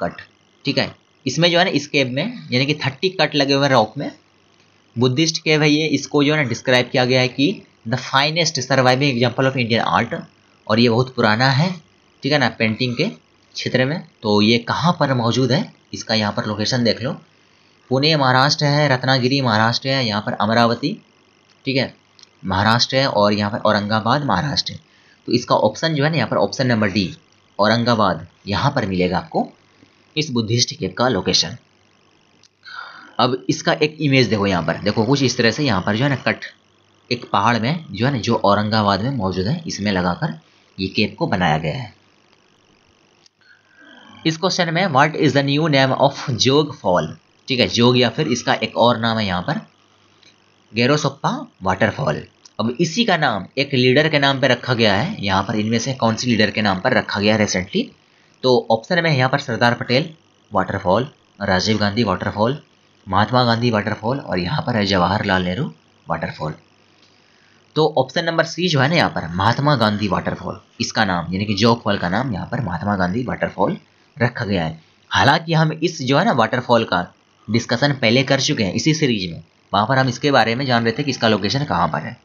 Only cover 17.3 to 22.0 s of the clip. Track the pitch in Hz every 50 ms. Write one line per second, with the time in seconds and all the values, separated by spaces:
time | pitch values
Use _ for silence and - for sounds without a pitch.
17.3 | _ _ _ _ _ _ _ _ _ _ _ - 123 131 139 156 160 151 135 131
18.3 | 127 131 131 147 160 - 151 143 143 147 151 143 131 127 135 131 131 135 120 123
19.3 | 135 139 135 123 107 107 113 117 120 - - 135 135 135 127 110 104 104 104 -
20.3 | - - 101 104 113 117 117 117 117 117 - 151 214 - - _ _ _ _ _
21.3 | _ _ _ _ _ _ - 143 131 135 117 95 92 _